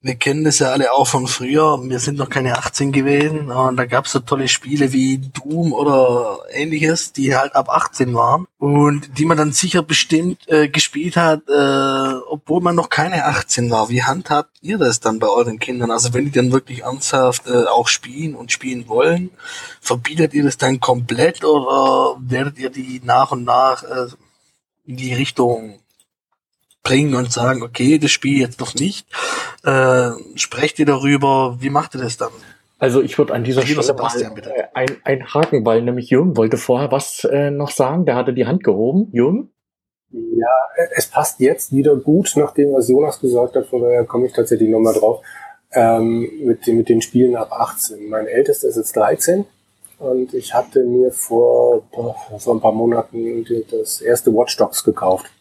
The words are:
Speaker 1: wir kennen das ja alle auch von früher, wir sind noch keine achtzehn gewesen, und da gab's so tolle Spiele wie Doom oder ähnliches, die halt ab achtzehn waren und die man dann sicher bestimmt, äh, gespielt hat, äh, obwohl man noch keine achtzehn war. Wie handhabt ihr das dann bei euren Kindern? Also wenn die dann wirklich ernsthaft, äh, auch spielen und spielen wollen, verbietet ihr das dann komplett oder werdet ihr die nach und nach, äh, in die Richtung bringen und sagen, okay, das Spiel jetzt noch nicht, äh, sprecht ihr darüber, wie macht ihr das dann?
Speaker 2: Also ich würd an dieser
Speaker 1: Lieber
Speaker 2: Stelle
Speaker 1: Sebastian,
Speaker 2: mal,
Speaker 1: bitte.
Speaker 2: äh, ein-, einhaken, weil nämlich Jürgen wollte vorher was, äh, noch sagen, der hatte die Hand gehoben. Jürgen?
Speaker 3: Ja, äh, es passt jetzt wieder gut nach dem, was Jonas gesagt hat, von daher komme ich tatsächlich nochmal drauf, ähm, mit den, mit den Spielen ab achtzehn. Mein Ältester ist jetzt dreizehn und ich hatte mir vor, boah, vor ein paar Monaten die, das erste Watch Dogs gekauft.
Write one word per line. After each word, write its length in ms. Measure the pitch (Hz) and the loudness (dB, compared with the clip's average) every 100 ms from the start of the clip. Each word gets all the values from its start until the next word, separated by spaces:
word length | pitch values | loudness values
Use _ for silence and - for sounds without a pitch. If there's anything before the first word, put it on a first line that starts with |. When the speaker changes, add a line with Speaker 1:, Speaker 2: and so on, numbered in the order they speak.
Speaker 1:
wir 140 | 131 123 | -6 -4
kennen 280 | 143 147 | -2 0
das 160 | 156 139 | 0 2
ja 140 | 135 | 2
alle 180 | 131 127 | 2 2
auch 160 | 131 156 | 2 2
von 200 | 139 127 | 0 -2
früher, 520 | - 127 147 156 123 | -4 0 2 4 2
wir 180 | 127 123 | -2 -4
sind 180 | 143 143 | -4 -4
noch 120 | 135 | -4
keine 280 | 139 127 120 | -2 -2 -2
achtzehn 340 | - - 139 | -4 -2 0
gewesen, 580 | 139 135 143 147 156 143 | 2 2 2 0 -2 -4
und 280 | 123 131 127 | 0 0 0
da 80 | 120 | 0
gab's 260 | 131 - | 0 0
so 80 | 139 | -4
tolle 300 | 120 139 131 | -2 -2 0
Spiele 420 | - 127 147 135 | -2 -2 0 2
wie 260 | 135 131 135 | 2 0 -2
Doom 540 | 135 - 143 160 170 | -6 -12 -6 -2 -2
oder 680 | 127 143 135 127 120 113 95 - | 0 2 4 4 4 -2 -6 -8
ähnliches, 640 | 131 151 156 156 165 - | -8 -4 0 0 0 -4
die 240 | - 135 131 | -4 0 2
halt 180 | 139 135 | 2 0
ab 140 | 135 | 0
achtzehn 440 | 160 - - 127 120 | -2 -2 -2 0 2
waren 320 | 117 147 185 _ | 2 2 -2 _
und 600 | 143 147 147 143 143 131 | 2 4 4 2 -6 -2
die 60 | |
man 140 | 160 160 | 2 2
dann 160 | 151 | 2
sicher 280 | 135 185 180 | 0 0 0
bestimmt, 640 | 156 156 - 160 180 - - | 0 -2 2 0 0 -6 0
äh, 180 | 156 147 | 2 2
gespielt 480 | 151 - 143 170 170 | 0 -2 -4 -2 2
hat, 320 | 170 156 147 | 2 0 0
äh, 720 | 143 139 139 135 135 135 131 - | 2 2 2 0 -2 -2 -6 -8
obwohl 320 | 151 - 170 | -12 -2 0
man 160 | 175 170 | 2 0
noch 140 | 160 | 0
keine 340 | - 160 175 | -2 -2 0
achtzehn 480 | 147 139 - - 120 | -2 -2 -4 -2 0
war. 160 | 113 110 | 0 0
Wie 160 | 120 | 0
handhabt 540 | 120 165 - 147 - _ | -2 -4 -2 -2 -2 _
ihr 160 | 180 208 | -8 0
das 220 | 135 113 | 0 0
dann 200 | 113 110 | -2 0
bei 100 | 110 | 0
euren 300 | 107 120 110 | 2 0 -4
Kindern? 300 | - 123 117 | -8 -4 -2
Also 240 | 113 123 | -2 -2
wenn 120 | 120 147 | -2 0
die 60 | |
dann 200 | 135 127 | 0 2
wirklich 300 | 131 - 120 | 0 -2 -12
ernsthaft, 680 | 127 131 - 135 127 117 - | -10 -8 -2 2 2 0 -2
äh, 160 | 123 | 0
auch 240 | 92 117 117 | 2 2 0
spielen 480 | - 123 131 160 135 | -2 -6 -10 -10 -10
und 160 | 120 | -8
spielen 380 | - 131 123 117 | -6 -6 -8 -4
wollen, 400 | 113 151 175 180 _ - - - - | 0 2 0 -4 _ -18 -16 -18 -14
verbietet 540 | - 123 120 156 156 | -4 -4 -4 -2 0
ihr 100 | 156 | 2
das 140 | 143 - | 0 0
dann 240 | 131 135 | -2 0
komplett 640 | - 123 117 117 160 165 151 | 0 0 -2 0 0 2 2
oder 720 | 147 127 135 135 135 131 127 | 2 2 2 2 4 0 -2
werdet 380 | 127 127 139 143 | -6 -4 -4 -6
ihr 140 | 131 | -10
die 300 | 135 127 127 123 | -8 -12 -10 0
nach 260 | 123 135 | 2 2
und 140 | 127 120 | -2 0
nach, 380 | 123 131 127 | 2 2 0
äh, 240 | - 131 123 123 _ _ _ _ _ _ - | -6 -8 -8 -12 _ _ _ _ _ _ -16
in 120 | 127 | -10
die 160 | 127 | -6
Richtung 680 | 123 - - 123 113 110 101 _ _ _ _ _ _ _ _ _ _ | -4 -4 0 0 0 -6 -20 _ _ _ _ _ _ _ _ _ _
bringen 320 | - 131 147 127 | 0 2 2 0
und 180 | 123 | -2
sagen, 300 | 120 120 131 | -2 0 0
okay, 340 | 117 - 127 156 | -6 0 2 4
das 140 | 147 | 2
Spiel 280 | - 135 139 | 0 0 0
jetzt 200 | 120 - | 0 -4
noch 160 | 120 - | -10 -4
nicht, 320 | 156 - _ - - - - - | -4 -6 _ -10 -8 -8 -10 -6
äh, 480 | - 135 131 127 123 117 - - | 0 2 4 4 0 -4 -14 -10
sprecht 420 | - 123 151 - | -8 -4 -4 0
ihr 80 | 147 | 0
darüber, 720 | 135 139 139 139 135 131 123 | 2 2 2 4 2 0 -4
wie 120 | 135 | -2
macht 240 | 143 147 131 | -2 -4 -8
ihr 60 | |
das 160 | 120 - | -8 -6
dann? 120 | 120 - - - _ _ | -10 -10 -20 -20 _ _
Speaker 2:
Also 240 | 135 127 | 2 2
ich 160 | - - | 0 0
würd 140 | 127 | 0
an 120 | 120 | 0
dieser 180 | 117 131 | -2 0
Speaker 1:
Lieber 200 | 135 151 | 0 0
Speaker 2:
Stelle 160 | 131 135 | 0 0
Speaker 1:
Sebastian, 320 | 117 120 110 | -2 -4 -6
Speaker 2:
mal, 60 | 104 | -10
Speaker 1:
bitte. 200 | - 131 | -10 -8
Speaker 2:
äh, 120 | - 127 | -6 -4
ein-, 220 | 131 143 | -4 -4
einhaken, 600 | - 135 131 147 160 139 113 | -4 -4 -2 -2 0 0 2
weil 160 | 113 | 2
nämlich 300 | 120 123 123 | 0 -4 0
Jürgen 260 | 131 180 117 | 2 4 2
wollte 200 | 110 117 | 0 0
vorher 340 | - 123 143 | 0 -2 0
was, 320 | 135 - - | -2 -4 -4
äh, 260 | - 143 143 | -2 0 0
noch 220 | 143 143 | -2 -6
sagen, 340 | - 131 165 151 | -2 0 0 0
der 80 | |
hatte 220 | 123 127 123 | 0 -2 0
die 100 | 120 | 0
Hand 180 | 180 | 0
gehoben. 460 | - 98 117 175 220 | 0 0 2 0 0
Jürgen? 380 | 123 127 208 - _ _ _ _ _ _ | 2 2 0 -6 _ _ _ _ _ _
Speaker 3:
Ja, 360 | 120 113 113 117 131 - - | -12 -4 -2 2 2 0 -2
äh, 140 | 170 | -2
es 160 | - - | -2 -2
passt 320 | - 147 - | -2 -4 0
jetzt 360 | 131 160 - 135 | 0 0 -2 2
wieder 200 | 143 139 | 4 2
gut 380 | - 156 190 - | 4 2 2 0
nach 180 | 147 | 0
dem, 180 | - 143 | 2 2
was 160 | 135 117 | 2 4
Jonas 320 | 131 151 - | 2 2 0
gesagt 360 | 135 120 123 131 | 0 2 2 -2
hat, 100 | 123 | -2
von 160 | 123 | -2
daher 240 | 120 120 117 | 2 2 0
komme 220 | 120 123 | -2 -2
ich 60 | |
tatsächlich 360 | - 110 113 110 | 0 0 2 2
nochmal 240 | 113 113 | 4 2
drauf, 320 | 107 110 - - - - - _ | 4 2 0 -8 -20 -20 -20 _
ähm, 580 | 127 113 113 113 117 117 - | 2 4 4 2 -2 -4 -4
mit 240 | 127 113 - | -2 0 2
den, 100 | 117 | 0
mit 100 | 113 | 2
den 140 | 117 | 0
Spielen 340 | - 123 127 120 | 2 2 2 2
ab 160 | 110 | -4
achtzehn. 580 | - - - - 104 104 | -4 -6 -4 -10 -10 -8
Mein 180 | 107 110 | -6 -2
Ältester 400 | 117 139 135 127 | 0 2 2 -2
ist 100 | 120 | -2
jetzt 180 | 110 - | -4 0
dreizehn 520 | 104 151 - 185 202 _ _ _ _ _ | 0 0 0 0 -2 _ _ _ _ _
und 380 | 139 127 127 131 | -4 -2 -2 -6
ich 180 | - | -4
hatte 300 | 123 123 135 | -4 0 0
mir 280 | 123 123 127 | 2 2 2
vor, 720 | 123 - 117 120 120 123 117 - | 0 -2 2 4 4 4 2 -2
boah, 240 | - 117 - - 104 | -8 -8 -8 -14 -8
vor 160 | - | -2
ein 80 | 113 | 2
paar 120 | 110 | 2
Monaten 720 | 110 117 117 113 117 117 117 | 2 2 2 0 -6 -6 -6
die, 220 | 117 117 110 | -4 -6 -4
das 300 | 113 107 - | -6 -6 -4
erste 300 | 113 120 - | 0 2 4
Watch 240 | 110 120 - | 2 0 0
Dogs 280 | 104 - | 0 0
gekauft. 480 | - - 92 92 - _ | -2 0 0 -2 -4 _